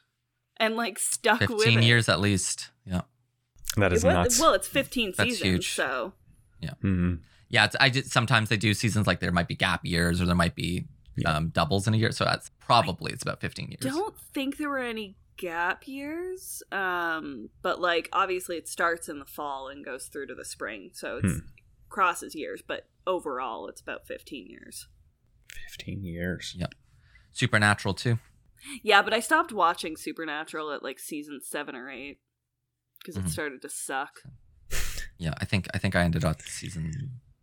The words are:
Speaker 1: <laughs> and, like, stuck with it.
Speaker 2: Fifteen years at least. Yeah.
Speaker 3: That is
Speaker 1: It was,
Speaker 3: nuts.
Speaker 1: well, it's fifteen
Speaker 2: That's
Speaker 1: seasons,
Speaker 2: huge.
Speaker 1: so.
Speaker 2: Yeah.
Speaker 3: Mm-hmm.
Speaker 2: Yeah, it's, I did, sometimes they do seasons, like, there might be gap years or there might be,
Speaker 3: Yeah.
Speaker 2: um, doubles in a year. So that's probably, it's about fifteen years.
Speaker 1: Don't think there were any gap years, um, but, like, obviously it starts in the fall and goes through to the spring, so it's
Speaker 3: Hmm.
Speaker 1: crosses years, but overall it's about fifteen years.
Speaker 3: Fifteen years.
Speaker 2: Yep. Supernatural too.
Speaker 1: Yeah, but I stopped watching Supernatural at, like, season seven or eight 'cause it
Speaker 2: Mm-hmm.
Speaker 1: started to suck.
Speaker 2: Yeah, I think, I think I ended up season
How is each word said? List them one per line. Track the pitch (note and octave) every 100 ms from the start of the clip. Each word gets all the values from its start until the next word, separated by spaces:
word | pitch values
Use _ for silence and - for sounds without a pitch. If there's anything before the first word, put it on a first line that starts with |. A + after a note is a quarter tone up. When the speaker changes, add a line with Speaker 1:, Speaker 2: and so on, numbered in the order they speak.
| _ _
Speaker 1:
<laughs> | _ _ _ -
and, | A3 A3
like, | A#3 -
stuck | - - A3+ G#3+
with | -
it. | G#3+
Speaker 2:
Fifteen | A#2 A#2
years | A#2 A#2+ A2
at | E2+
least. | G2+ F#2+ - - - _ -
Yeah. | F2+ - _ _ _ _ _ - -
Speaker 3:
That | F#2+
is | F2+
Speaker 1:
It | -
was, |
Speaker 3:
nuts. | F2 F2 A#3+
Speaker 1:
well, | D#4+
it's | - -
fifteen | C#4+ C4 B3 G#3 F#3
Speaker 2:
That's | G#3+
Speaker 1:
seasons, | A3
Speaker 2:
huge. | G2+ F#2 -
Speaker 1:
so. | - C#3+ C3 A#2+ - _ - _ -
Speaker 2:
Yeah. | D#2+ -
Speaker 3:
Mm-hmm. | F#2+ F#2 F2+ E2 - _ -
Speaker 2:
Yeah, | A2+ G#2+
it's, | -
I | C3+
did, | C3 -
sometimes | C3+ A2 A#2 G#2+
they | A2
do | G#2+ G2+
seasons, | A2+ A2 G2+
like, | F2
there | F2+
might | F2 E2+
be | -
gap | F#2+ F2
years | F2 E2+ E2+ F2
or | F2
there | F2
might | E2+
be, | - F2 F2+ - - - -
Speaker 3:
Yeah. | E2 D2+
Speaker 2:
um, | D#3+
doubles | - D#2+ G2 G2
in | A2
a |
year. | A2
So | - G#2
that's | - - _
probably, | - A#2+ G#2 F2 -
it's | -
about | - -
fifteen | G2+ - -
years. | - C4
Speaker 1:
Don't | D4 G#4+ - - D4
think | C4+ C#4
there | D4
were | C#4
any | A#3+ A3 G3+ - _ -
gap | F3 E3 F3 - -
years, | C4+ C#4+ E4 F#4 F#4 - - -
um, | G3 F#3 F3+ E3+ D#3+ D3+ C3 G#2+ -
but, | F#3 D#3+
like, | F3 E3+ -
obviously | - F#3+ F3+ - E3
it | -
starts | - F3 E3+ -
in | D3
the | C#3
fall | - D3 C#3 C3+
and | C#3+
goes | C#3 C3 -
through | D3 C3
to | B2+
the | -
spring, | - A2 G#2+ F2+
so | - C#3 G#2+
it's | F#2+
Speaker 3:
Hmm. | D#2 - - _ _ -
Speaker 1:
crosses | - G#4 - - D#3+
years, | B2+ G2 -
but | D3 - _ -
overall | F3+ D3+ B2+ B2+ G2+ F#2
it's | -
about | - B2 -
fifteen | - - C#3 F2+
years. | - - - - _ _ _ _ _ - - -
Speaker 3:
Fifteen | - - F2+
years. | F#2+ E2+ F2+ E2+ - F2+
Speaker 2:
Yep. | - - _ _ _ - _
Supernatural | - A#2+ G#2+ G#2 G#2 G#2 F2+
too. | B2 A#2 - _ _ _ C#4 C#4
Speaker 1:
Yeah, | G#3 G3+
but | G#3+
I | E4+
stopped | - D#4 E4+
watching | G#3+ E3+ F3 F3+ D#3
Supernatural | - D#3 D#3+ D3 D#3 D#3 D#3
at, | C#3
like, | C3+ C3
season | - D3+ D3 C#3+
seven | - D3+ C#3+ C3
or | C3
eight | B2+ C#3 C#3 _ _ _ _ _ _ _ - -
'cause | G2
it |
Speaker 2:
Mm-hmm. | F#2+
Speaker 1:
started | D#3 D3 B2+
to | C#3+
suck. | - - C3+ C#3+ - C3 - _ _ - - - - - -
Speaker 2:
Yeah, | E2 -
I | F2
think, | G2+ -
I | -
think | G2+ F2+
I |
ended | F2 E2 D#2
up | D#2
season | - - - F#2 D#2+ D2 C3+ B2 - _